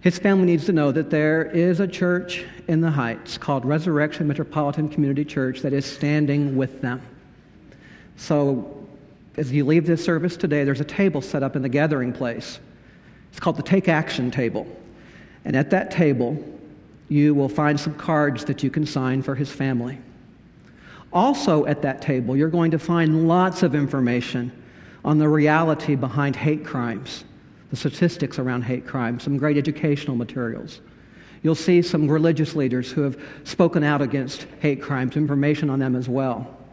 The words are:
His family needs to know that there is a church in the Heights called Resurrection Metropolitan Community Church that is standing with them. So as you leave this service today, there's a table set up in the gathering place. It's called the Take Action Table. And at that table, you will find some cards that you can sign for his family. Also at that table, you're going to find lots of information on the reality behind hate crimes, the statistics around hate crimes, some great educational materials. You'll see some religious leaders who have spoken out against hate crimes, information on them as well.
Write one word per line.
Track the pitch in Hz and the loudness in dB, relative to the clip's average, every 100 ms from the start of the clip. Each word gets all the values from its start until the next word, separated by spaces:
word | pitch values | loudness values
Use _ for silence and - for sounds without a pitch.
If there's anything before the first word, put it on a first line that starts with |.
His | 180 175 | 2 2
family | 208 196 180 | 2 4 4
needs | 170 147 | 2 2
to | |
know | 170 147 | 2 2
that | 139 143 | 2 0
there | 156 151 160 156 | 0 2 0 0
is | - 175 170 | 0 2 2
a | 196 | 0
church | 180 180 180 180 - - - - | 0 0 0 -2 -10 -12 -16 -2
in | 160 | 0
the | 165 | 2
Heights | 143 120 113 - - | 0 -2 -4 -10 -10
called | - 139 | -2 -2
Resurrection | 127 151 165 147 151 151 151 | 0 0 0 0 0 0 -2
Metropolitan | 143 151 156 143 147 151 | -2 -4 -2 -2 0 -2
Community | 147 143 139 | 0 0 0
Church | 147 - 131 127 | -2 -2 -2 -2
that | 143 | -2
is | 139 | -2
standing | 139 - 147 151 147 143 143 135 | -4 -4 0 2 2 2 0 0
with | 131 - | -2 -4
them. | 131 127 - - - - - - - - - - - - | -6 -6 -10 -20 -20 -20 -20 -20 -20 -20 -20 -20 -20 -20
So | - 151 143 135 98 - - - - - - - | -2 2 2 0 -6 -14 -18 -20 -20 -20 -16 -8
as | 131 | -2
you | 139 | 0
leave | 139 160 | 4 4
this | 165 165 | 4 0
service | 170 165 170 175 | 0 0 -2 -2
today, | 160 147 | -2 0
there's | 139 131 | 0 -2
a | |
table | 143 - 196 180 | -4 0 0 0
set | 180 151 | -4 -4
up | 135 139 | -2 -2
in | |
the | 131 | -2
gathering | 131 156 147 123 | 2 2 2 -2
place. | 120 127 117 - - - - - - - - - | -4 -6 -6 -10 -16 -20 -20 -20 -20 -20 -20 -20
It's | - | -4
called | - 143 | -2 -2
the | |
Take | - 190 185 | 2 2 4
Action | 156 156 - 123 | 0 0 -2 -4
Table. | 123 117 101 90 - - - - - - - | -2 -2 -2 -8 -14 -20 -20 -20 -20 -20 -14
And | - | -2
at | 131 135 | 0 2
that | 190 - | 2 0
table, | - 165 127 120 147 - - - - - - - | 2 2 4 0 -4 -10 -18 -20 -20 -20 -20 -2
you | 147 147 | 2 4
will | 147 135 | 4 2
find | - 151 147 | 2 2 2
some | 160 | -2
cards | 151 - 156 147 123 - | -6 0 2 2 0 -6
that | 135 | -4
you | 135 | -2
can | 151 151 | -2 -2
sign | 143 131 131 | -2 -2 -2
for | 131 | -2
his | 135 143 | -4 -6
family. | - 135 127 120 - - - - - - - - - - - - | -4 -2 -2 -4 -10 -16 -20 -20 -20 -20 -20 -20 -20 -20 -20 -2
Also | 175 233 277 - 156 147 | 2 4 2 2 2 2
at | 147 | 0
that | 143 135 | -2 -4
table, | - 131 117 135 | -2 -2 0 2
you're | 156 | 2
going | 170 165 | 2 2
to | 156 | 0
find | - 170 160 156 165 | 0 2 4 4 4
lots | 175 185 180 | 4 4 2
of | 131 | 2
information | 143 143 143 123 123 120 127 123 - - - - - | 2 0 0 0 0 -2 -6 -6 -10 -20 -20 -20 -8
on | - 151 | 0 2
the | 151 | 4
reality | 151 147 156 165 151 - | 4 4 4 2 0 0
behind | 139 127 113 143 | -2 0 0 -2
hate | 127 151 151 | 0 0 -2
crimes, | 160 135 120 107 131 - - - - - - | -4 -6 -4 -6 -10 -16 -18 -20 -20 -20 -12
the | 131 | -6
statistics | 151 - 175 170 135 - | -6 0 0 0 -6 -2
around | 127 123 | -4 -2
hate | 117 123 - | -2 -4 -4
crimes, | 139 120 120 | -4 -2 -4
some | - 143 | -2 0
great | 147 147 | 2 2
educational | 143 151 160 143 - 123 | 0 -2 0 -2 -2 -4
materials. | 117 - 117 120 - - - - - - - - | -4 -6 -6 -6 -12 -16 -20 -20 -20 -20 -20 -4
You'll | 156 | 0
see | 160 - 175 | 0 4 4
some | 170 165 151 | 4 2 2
religious | 156 160 156 151 156 | 4 4 2 0 0
leaders | 131 127 123 | 0 0 -2
who | - | -2
have | 139 131 - - | -2 -2 -12 -18
spoken | - - 175 165 | -16 2 2 4
out | 151 147 | 2 2
against | 139 139 127 - - - | 0 -2 -4 -8 -16 -4
hate | 151 135 | -2 -2
crimes, | - 139 127 147 | -2 -2 -2 0
information | 151 143 143 151 151 | 0 2 2 0 0
on | 135 | 0
them | 131 | 0
as | 127 127 | -2 -2
well. | 127 131 117 117 - - | -2 -2 -4 -8 -14 -20